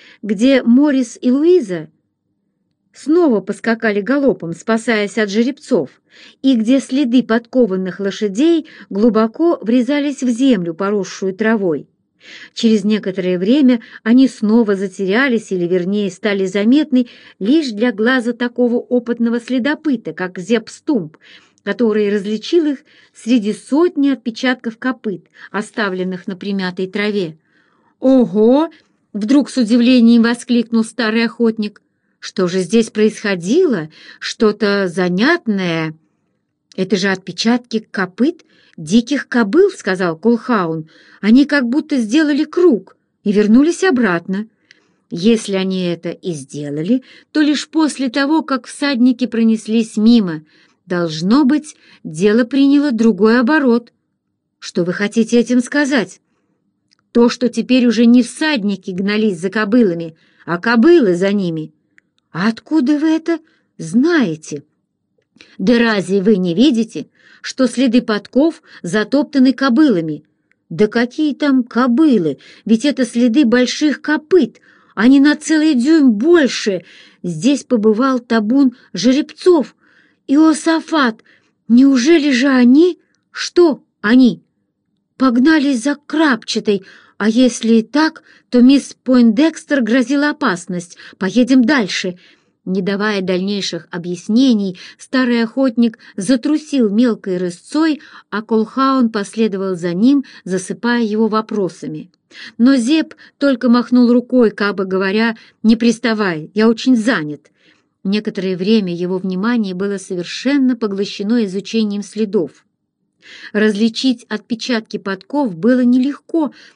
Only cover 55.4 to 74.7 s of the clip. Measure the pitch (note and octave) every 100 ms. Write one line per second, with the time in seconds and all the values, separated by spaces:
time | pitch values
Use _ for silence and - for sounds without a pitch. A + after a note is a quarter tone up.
55.4 | A#3+ B3 B3 D4 C#4 C#4 F#3 - _ _
56.4 | _ _ _ _ _ _ _ A#3 A#3+ -
57.4 | B3 A3+ A3+ B3+ A#3+ G#3+ A#3 B3 A#3 -
58.4 | D#4 C#4 G3+ F#3+ - F3 F#3+ G#3+ A3 E3+
59.4 | F#3 G#3+ G#3+ B3 G#3 E3+ E3 - _ _
60.4 | - E3+ A3+ A#3 D4+ F4 G#3 F3 G3 G#3
61.4 | F3 D#3+ D#3 _ _ _ _ _ _ E3
62.4 | G#3+ A3 - D#4 B3+ D4 D#4+ D#4+ E4 D#4+
63.4 | _ _ _ - D#3+ G#3+ D#4+ E4 G3 D#3
64.4 | - D3 _ _ _ _ _ _ _ _
65.4 | - - G3 A#3 A#3 G#3 E3 G3 F#3+ G3
66.4 | F3+ E3 D4 A3+ A3 D3+ - _ _ _
67.4 | - - B3+ A#3+ C4+ B3 A#3 G#3 - B3
68.4 | D#4+ - _ - F3 G#3+ G#3 C#4 C4+ C#4
69.4 | C4 B3 C4+ A#3+ D#4 F3+ D#3+ D3+ _ _
70.4 | _ _ - E3 G#3+ A#3 A#3+ - D4+ B3
71.4 | D4 C4 A#3+ A#3 B3+ A#3 D#4+ A3 D#3 C3
72.4 | - - G3 A3 D4 D4 A3+ A#3 B3 A#3+
73.4 | A#3+ B3 B3 - D4+ - - D4+ - F#4
74.4 | A#3+ _ _